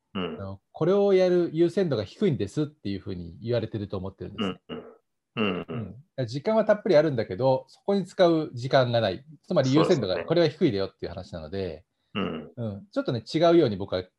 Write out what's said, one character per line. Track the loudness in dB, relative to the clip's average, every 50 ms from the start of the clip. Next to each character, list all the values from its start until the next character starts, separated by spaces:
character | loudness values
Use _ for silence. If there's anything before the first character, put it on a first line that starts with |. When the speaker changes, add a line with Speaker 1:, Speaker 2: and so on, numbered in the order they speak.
| _ _ -6
Speaker 1:
う | -6
ん。 | -6 -6 -6 -8
Speaker 2:
あ | -10
の、 | -12 -14 -16 _ _
「こ | -6 -2 0
れ | 2
を | 2 4 4 4 4
や | 4 4 4
る | 2 2 0 0
優 | 2 2 0 2
先 | 2 0 0 0
度 | 0
が | -2 -2
低 | -4 -4 0 0 2
い |
ん | 2
で | 0 -2
す」 | -4 -2 -4 -4
っ |
て | -4 -6 _ -8 -6
い | -6 -6
う |
ふ | -6 -8
う | -8
に | -8 -10 -12 -14 -10
言 | -4 -2 -2
わ | -2
れ | -2
て | -4 -6
る | -8 -6 -6
と | -6
思 | -8 -8 -10
っ | -10
て | -12 -14
る | -10
ん | -8
で | -6 -6
す | -6
ね。 | -6 -8 _ -14
Speaker 1:
う | -12
ん、 |
う | -12
ん。 | -14 -16 -20 _ _ _ _ _ _ _ -4
う | -2
ん、 | -2
う | -2
ん。 | -2 -4 -6 -8
Speaker 2:
う | -8 -10
ん。 | -10
だ | -10 -14
か | -16 -20 _ _ -8
ら | -8
時 | -8 -8 -6
間 | -2 0 0
は | 2 2
た | 2 2
っ | 2
ぷ | 2 4
り | 4
あ | 4
る | 4 4
ん | 0
だ | -2 -4
け | -4 -4
ど、 | 0 2 2 2 0 -2
そ | _ -20 _ _
こ | 0 0
に | 0 -2
使 | -2 2 4 4 4
う | 4 2 0 -4 -6
時 | -8 -2 2
間 | 4 4 4 4
が | 2 0
な | 0 0
い。 | -2 -4 -10 -18 -20 -14 _ 0
つ |
ま | 2 2
り | 4 4 4
優 | 4 4
先 | 4 2 2
度 | 0
が、 | -2 -2
Speaker 1:
そ | -4
う |
で |
す | -2
ね。 |
Speaker 2:
こ | 0 2
れ | 2
は | 2 2
低 | 2 0 0 0
い |
だ | 2 0
よ | -4
っ | -6 -6
て | _ -12
い | -10
う |
話 | -10 -12 -14 -12
な | -12 -14
の | -10 -8
で、 | -6 -6 -6 -6 -8 -12 -16 _ _ _ _ _ -6
Speaker 1:
う | -6
ん。 | -4 -4 -6 -8 -12 -12 -10
Speaker 2:
う | -8 -8 -8
ん。 | -8 -10 -14 -8
ち | -6 -4
ょ |
っ | -4
と | -2
ね、 | -4 -4 -4 -4 0
違 | 2
う | 4 6 6
よ | 6 4
う | 4
に | 0
僕 | -2 -4 -4 -4
は | -4 -4 -8 _